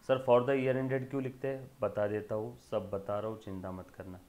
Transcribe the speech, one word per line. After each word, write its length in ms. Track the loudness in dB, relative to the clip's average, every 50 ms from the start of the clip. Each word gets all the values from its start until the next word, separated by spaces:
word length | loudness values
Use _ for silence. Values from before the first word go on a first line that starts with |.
| 2 2
sir 160 | 2 2 6
for 140 | 6 6 8
the 120 | 8 6 2
year 180 | 4 4 2 2 2
ended 280 | 2 0 0 -2 -2 -2
क्यों 120 | -4 -4
लिखते 260 | -4 -4 -6 -4 -4 -4
हैं, 220 | -4 -4 -8 -14 -6 -2
बता 260 | -2 -2 0 0 0
देता 280 | 0 0 -2 -2 -2 -4
हूँ, 220 | -4 -4 -6 -8 -14 -10 -2
सब 200 | -2 -2 -2 -2
बता 280 | -4 -4 -2 -2 -2 -2
रहा 120 | -2 -4
हूँ, 80 | -6 -8
चिंता 320 | -8 -8 -8 -6 -6 -8
मत 180 | -8 -8 -10 -14 -14
करना। 240 | -14 -12 -12 -12 -14 -16